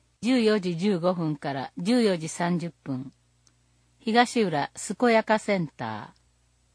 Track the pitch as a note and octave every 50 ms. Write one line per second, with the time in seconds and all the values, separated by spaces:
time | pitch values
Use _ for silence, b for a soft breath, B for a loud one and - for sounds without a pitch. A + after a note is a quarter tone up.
0 | _ _ _ _ - A3+ C4 B3 A3+ G#3+ G#3+ G#3+ F3 F#3 F3 D#3+ F3+ G#3+ G3+ E3
1 | D#3+ F3+ F#3 E3+ E3 D#3 D3+ C#3+ - D3+ C#3 C3+ B2+ - - - F3 G3 B3 B3
2 | A#3 G3+ F#3 E3 D#3 D#3+ - - F3 F3 F3+ E3+ E3 E3+ - _ - - C3+ B2+
3 | C3 C3+ - _ _ _ _ _ _ _ _ _ _ _ _ _ _ _ _ _
4 | - A3+ G#3+ A#3+ B3 A#3 - A#3+ G#3+ F3+ D#3 C#3+ C#3 - - - - - G#3 -
5 | B3+ A#3+ A3+ A3 A3 - A3 A3 - - G3+ F#3+ E3+ C#3+ - - B2 A2 A2 G#2+
6 | - - - _ _ _ _ _ _ _ _ _ _ _ _